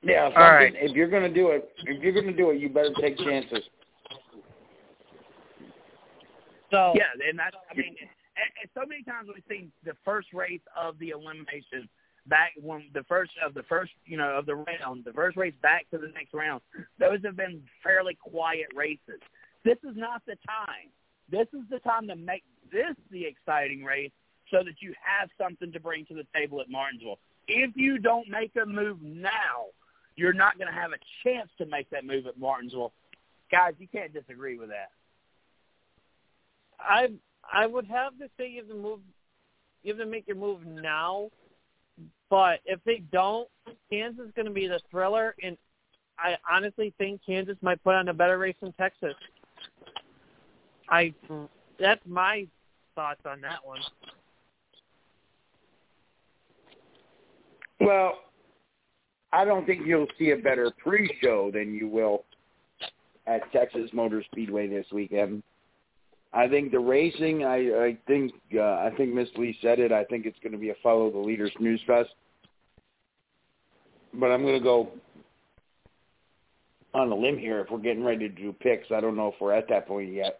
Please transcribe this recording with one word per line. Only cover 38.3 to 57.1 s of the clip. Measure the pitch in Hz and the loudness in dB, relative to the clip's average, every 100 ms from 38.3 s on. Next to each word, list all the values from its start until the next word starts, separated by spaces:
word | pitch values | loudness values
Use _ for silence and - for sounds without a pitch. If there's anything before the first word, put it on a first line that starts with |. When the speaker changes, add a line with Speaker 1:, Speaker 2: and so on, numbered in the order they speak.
| _ | _
Speaker 2:
say | 254 | -14
you | 240 | -12
have | 214 | -16
to | |
move, | 214 208 214 190 _ _ _ _ _ _ _ | -12 -10 -12 -16 _ _ _ _ _ _ _
you | 202 | -12
have | 208 | -8
to | 220 | -8
make | 220 202 | -10 -10
your | 196 | -8
move | 202 190 | -6 -8
now. | 165 160 156 156 170 190 208 _ _ _ _ _ _ _ 160 _ _ | -12 -10 -6 -4 -4 -6 -10 _ _ _ _ _ _ _ -20 _ _
But | 196 185 165 | 6 6 4
if | - 185 | -2 -6
they | 226 233 165 | -2 -2 0
don't, | 180 190 220 240 _ - 233 _ | 0 2 0 -6 _ -20 -20 _
Kansas | 208 226 240 233 | -6 -6 -10 -12
is | 214 | -6
gonna | 220 | -4
be | 196 190 | -4 -4
the | 175 - | -4 -6
thriller, | 175 185 214 220 - | -2 0 2 0 -4
and | 185 170 _ _ _ _ _ - | -12 -12 _ _ _ _ _ -6
I | 170 175 170 | -4 -4 0
honestly | 175 202 202 214 - | 0 0 -4 -6 -4
think | 196 202 | -6 -6
Kansas | - 185 190 196 | -4 -4 -4 -4
might | 185 175 | -2 0
put | - | 4
on | 185 180 | 2 2
a | |
better | 165 175 185 | 2 4 4
race | 190 180 | 0 -6
than | 190 | -12
Texas. | - 190 _ 165 139 - _ _ _ - _ - - _ _ _ _ _ _ _ _ - | -4 -4 _ -8 -8 -18 _ _ _ -20 _ -18 -18 _ _ _ _ _ _ _ _ -2
I, | 165 170 151 - 156 147 _ _ _ | 0 0 -4 -16 -14 -14 _ _ _
that's | 190 220 180 | 0 0 -2
my | 175 185 214 190 _ _ _ _ | -2 0 -2 -6 _ _ _ _
thoughts | - 151 147 | -8 -8 -8
on | 151 139 | -12 -12
that | 139 170 | -12 -12
one. | 135 131 131 _ - - _ _ _ _ _ _ _ _ _ _ _ _ _ _ _ _ _ _ _ _ _ _ _ _ _ _ _ _ _ | -12 -12 -14 _ -20 -20 _ _ _ _ _ _ _ _ _ _ _ _ _ _ _ _ _ _ _ _ _ _ _ _ _ _ _ _ _